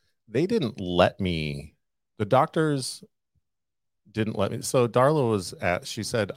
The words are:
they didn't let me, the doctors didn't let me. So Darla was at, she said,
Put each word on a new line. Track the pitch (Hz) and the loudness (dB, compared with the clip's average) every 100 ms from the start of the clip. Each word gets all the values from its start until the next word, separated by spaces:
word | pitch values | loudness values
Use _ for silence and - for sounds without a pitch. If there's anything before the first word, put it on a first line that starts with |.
| _ _ _ | _ _ _
they | 113 185 | -2 0
didn't | 233 120 - | 0 -2 -4
let | 90 87 95 - | -2 2 2 2
me, | 92 82 76 71 78 _ _ _ _ - | -2 -2 -4 -6 -12 _ _ _ _ -8
the | |
doctors | 101 127 156 170 156 139 123 - - _ _ _ _ _ _ _ _ _ _ | 0 2 2 0 0 -2 -6 -12 -18 _ _ _ _ _ _ _ _ _ _
didn't | 107 107 - | -4 -2 -2
let | 98 | -2
me. | 117 | -4
So | - 135 120 | 0 2 4
Darla | 123 135 156 120 | 4 4 4 2
was | 104 87 - | 0 -2 -4
at, | 92 90 - | -2 -2 -4
she | - | -8
said, | 101 117 98 | -4 -2 -2